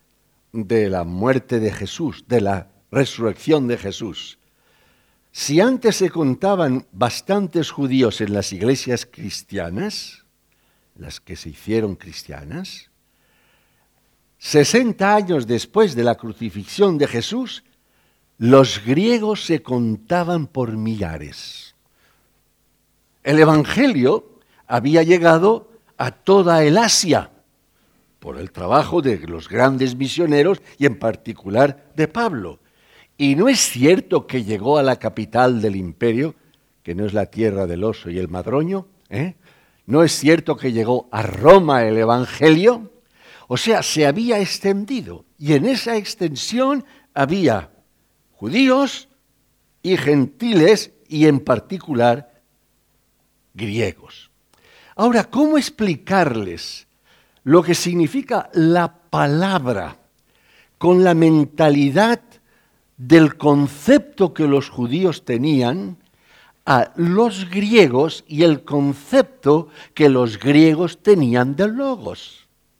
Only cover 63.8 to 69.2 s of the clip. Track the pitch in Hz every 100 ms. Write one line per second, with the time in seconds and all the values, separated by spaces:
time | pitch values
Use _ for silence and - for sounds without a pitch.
63.8 | - 285 - - 180 - 151 139 - -
64.8 | 120 156 185 143 - 120 147 139 120 170
65.8 | 196 170 _ _ _ _ _ _ - 131
66.8 | - - 170 190 233 190 180 190 208 233
67.8 | 156 123 160 - - 151 170 147 - 143
68.8 | 143 139 - 262